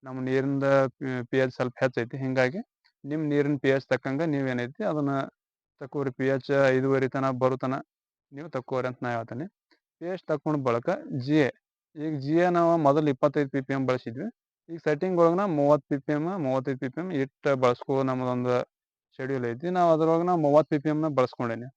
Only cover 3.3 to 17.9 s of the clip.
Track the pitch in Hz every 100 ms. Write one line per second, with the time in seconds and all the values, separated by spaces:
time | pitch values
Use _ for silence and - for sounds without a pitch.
3.3 | 143 143 147 135 135 - 127 135 135 165
4.3 | 143 135 123 123 143 214 151 143 139 135
5.3 | _ _ _ _ _ 135 151 139 123 135
6.3 | 135 - 139 135 131 135 135 131 139 135
7.3 | 127 127 127 131 135 - _ _ _ _
8.3 | 139 135 131 127 131 127 123 127 117 113
9.3 | 120 180 _ _ _ _ _ 170 185 -
10.3 | 151 156 151 131 117 - 185 - 143 127
11.3 | 156 131 - _ _ _ 156 151 151 135
12.3 | 165 180 175 170 170 147 143 151 135 147
13.3 | 151 139 139 131 135 131 127 - 117 202
14.3 | _ _ _ _ 165 156 151 185 180 170
15.3 | 175 202 151 143 147 _ 143 - 147 160
16.3 | 196 135 131 131 131 135 139 185 151 135
17.3 | _ 151 135 127 123 -